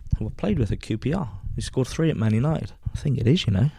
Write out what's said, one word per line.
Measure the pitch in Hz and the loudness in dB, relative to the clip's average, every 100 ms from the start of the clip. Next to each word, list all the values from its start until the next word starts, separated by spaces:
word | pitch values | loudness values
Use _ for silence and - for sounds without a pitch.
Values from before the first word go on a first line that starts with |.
| - - | -2 -2
who | 110 | -2
I | - | -4
played | 208 175 | 0 2
with | 101 | 0
at | 101 | -2
Q | - 110 | -4 -2
P | 127 | -2
R? | 180 - - - | -2 -4 -8 -6
He | 117 | -6
scored | - 131 127 | -4 -2 -2
three | - 160 | 2 2
at | - | 2
Man | 110 | 2
United. | 110 147 156 - - - | 2 2 0 -4 -8 -8
I | - | -4
think | 147 123 | -2 2
it | 120 | 4
is, | 185 - | 4 4
you | |
know. | 95 143 | 2 2